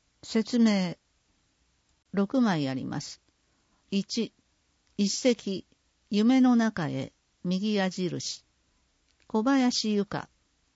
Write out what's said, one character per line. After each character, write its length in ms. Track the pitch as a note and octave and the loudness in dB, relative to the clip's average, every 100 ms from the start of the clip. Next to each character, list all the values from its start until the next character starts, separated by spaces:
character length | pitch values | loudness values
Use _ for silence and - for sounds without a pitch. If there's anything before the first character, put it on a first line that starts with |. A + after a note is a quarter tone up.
| _ _ | _ _
説 340 | - A3+ A3 B3 | -4 -4 0 2
明。 380 | A3+ G3+ F3+ - _ _ _ _ _ _ _ _ _ _ _ | 4 4 0 -6 _ _ _ _ _ _ _ _ _ _ _
六 280 | F#3+ G3+ C4+ | -4 0 2
枚 280 | A#3 E3 C3+ | 2 2 -2
あ 60 | |
り 100 | C3 | -4
ま 160 | B2+ B2 | -6 -8
す。 200 | - - _ _ _ _ _ _ _ | -10 -16 _ _ _ _ _ _ _
一、 400 | G3 F#3+ - G#3+ - _ _ _ _ _ - | -6 -4 -6 -6 -10 _ _ _ _ _ -2
一 120 | G3+ | -2
席、 600 | - B3+ A#3 - F#3+ - _ _ _ _ | 2 0 0 -2 -8 -10 _ _ _ _
夢 300 | G3+ A3 C4 | 2 4 6
の 160 | B3+ A#3 | 6 4
中 320 | A3+ G#3+ D3 | 2 -2 -6
へ、 240 | C3 C3 - _ _ | -6 -8 -14 _ _
右 300 | F3 F#3 G#3+ | -4 -2 -2
矢 140 | G#3 F#3+ | 0 -2
印。 560 | F3 F3+ C#3 - - _ _ _ _ _ _ _ _ _ | -2 -4 -4 -8 -12 _ _ _ _ _ _ _ _ _
小 160 | A3 | -2
林 480 | A#3 C#4 B3 - G#3+ | 2 2 2 0 0
由 120 | G#3 | 0
佳、 240 | G3+ C#3 - _ _ _ _ | -2 -6 -10 _ _ _ _